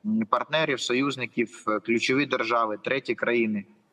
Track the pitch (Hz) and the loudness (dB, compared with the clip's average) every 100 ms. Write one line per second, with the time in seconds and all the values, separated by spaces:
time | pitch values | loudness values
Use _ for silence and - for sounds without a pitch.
0 | 107 110 110 120 120 151 151 127 - 123 | 0 0 2 0 0 0 0 -2 0 0
1 | 143 127 120 - 113 - - 107 - 117 | 0 -2 -6 -2 -4 -2 -2 -2 0 0
2 | - 131 139 123 113 117 113 104 - 135 | 2 0 0 -2 0 0 0 -2 -2 -4
3 | - 113 - 120 110 208 98 - _ | -2 -2 0 2 2 -2 -6 -20 _